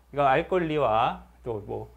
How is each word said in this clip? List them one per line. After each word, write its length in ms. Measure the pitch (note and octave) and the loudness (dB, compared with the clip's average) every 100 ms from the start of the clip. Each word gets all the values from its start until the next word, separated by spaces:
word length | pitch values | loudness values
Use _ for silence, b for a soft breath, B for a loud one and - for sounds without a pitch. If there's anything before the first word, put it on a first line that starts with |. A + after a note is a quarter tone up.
| _ | _
이거 120 | C#3 | 0
알 240 | C#3+ C3 E3+ | 2 2 2
권리와 760 | F#3 E3 D3+ B2+ A2 C3 F3+ - - | -2 0 0 2 2 2 -2 -12 -16
또 180 | B2+ A2 G2+ | -10 -8 -8
뭐 280 | A2 A2 | -10 -10